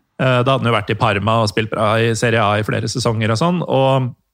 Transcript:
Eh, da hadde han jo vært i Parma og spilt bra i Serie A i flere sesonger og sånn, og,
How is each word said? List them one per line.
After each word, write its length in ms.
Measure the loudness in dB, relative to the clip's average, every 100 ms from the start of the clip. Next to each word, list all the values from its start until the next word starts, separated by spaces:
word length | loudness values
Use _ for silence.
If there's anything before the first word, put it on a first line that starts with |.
| _ -4
Eh, 240 | 0 2
da 100 | 2 2
hadde 40 |
han 80 | 2
jo 60 | 0
vært 120 | -2
i 40 |
Parma 460 | 0 0 0 2 2
og 60 | 0
spilt 220 | -2 -2
bra 240 | -2 0 2
i 160 | 0
Serie 240 | 0 0 2
A 180 | 2 0
i 40 |
flere 240 | -2 -4 -4
sesonger 440 | -2 -2 0 0
og 80 | 0
sånn, 240 | 0 -2 -2
og, 460 | 0 2 0 -2 -8 _